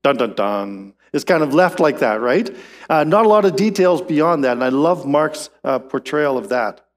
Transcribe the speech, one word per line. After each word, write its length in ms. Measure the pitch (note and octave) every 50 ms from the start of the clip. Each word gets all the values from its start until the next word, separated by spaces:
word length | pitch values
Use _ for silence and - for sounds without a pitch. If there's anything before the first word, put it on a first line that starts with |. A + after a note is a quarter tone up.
| -
Dun, 120 | C#3 C#3
dun, 180 | A#2+ B2 G#2+ G2
dun. 600 | - G2+ G2+ G#2 G2+ G2+ G2 G2 G2 G2 G2 _ _ _ _
It's 120 | - D3 -
kind 180 | - F#3 D#3+
of 120 | D#3 C#3 C3+
left 260 | E3 F#3 E3+ E3+ -
like 180 | E3+ D3+ - -
that, 220 | C#3+ A2+ G#2+ A2
right? 280 | A#2 A#2+ C3+ F#3+ A#3 - - - - - - - - -
Uh, 160 | D#3 D#3 D3+
not 220 | D#3 F#3 G#3 A3+
a 20 | G#3+
lot 160 | G#3 G#3+ G3
of 120 | F#3+ -
details 440 | F#3 G3+ A3 G3+ - F3+ F3+ F3 D3+
beyond 440 | C3+ - D#3+ D3 D#3 E3+ E3+ D3 C#3
that, 80 | B2+
and 120 | A#2+ A#2+ C3
I 40 | B2+
love 380 | C3 C#3 D3+ E3+ F3+ D#3+ C#3
Mark's, 440 | C#3 C#3+ D3 D#3 D3 - - - - _ _ -
uh, 160 | C#3 C3+ B2
portrayal 580 | C3 - - C3 - - - D3+ D3+ C#3+ C3+ B2
of 120 | A2 G2+
that. 360 | B2+ B2 A2+ G#2 - _ _ _ _